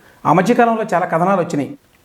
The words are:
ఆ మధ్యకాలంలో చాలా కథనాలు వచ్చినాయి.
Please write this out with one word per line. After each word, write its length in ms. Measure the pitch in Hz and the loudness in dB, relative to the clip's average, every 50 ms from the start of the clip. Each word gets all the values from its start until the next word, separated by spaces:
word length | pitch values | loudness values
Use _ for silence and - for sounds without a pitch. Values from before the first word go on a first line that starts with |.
| _ _ _ _ - | _ _ _ _ 0
ఆ 60 | 143 | 0
మధ్యకాలంలో 520 | 151 185 180 220 240 240 240 226 226 220 214 220 180 | 2 2 2 2 2 2 2 2 0 -2 -2 -2 -2
చాలా 120 | 170 175 | -2 0
కథనాలు 340 | 170 165 165 175 190 202 185 | 0 0 0 0 0 0 0
వచ్చినాయి. 380 | 165 165 - 147 131 127 139 - _ _ _ _ | -2 -2 -4 -4 -4 -6 -8 -16 _ _ _ _